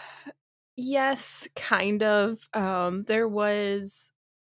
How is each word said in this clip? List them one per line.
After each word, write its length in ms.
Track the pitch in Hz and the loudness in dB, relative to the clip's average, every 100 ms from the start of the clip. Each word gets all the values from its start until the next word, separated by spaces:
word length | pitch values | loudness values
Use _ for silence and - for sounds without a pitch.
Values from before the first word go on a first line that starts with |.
| - - 277 - _ _ _ - | -18 -18 -18 -20 _ _ _ -10
Yes, 680 | 254 277 269 262 - - - - | -2 2 2 0 -4 -8 -10 -10
kind 480 | - 196 196 208 | 0 2 2 2
of. 440 | 214 208 202 220 - | 4 4 4 0 -6
Um, 480 | 226 190 185 180 190 214 | -2 0 0 0 -2 0
there 180 | 220 226 | 0 2
was 840 | 208 208 208 202 202 196 - - _ _ _ _ | 0 2 2 0 -2 -4 -10 -12 _ _ _ _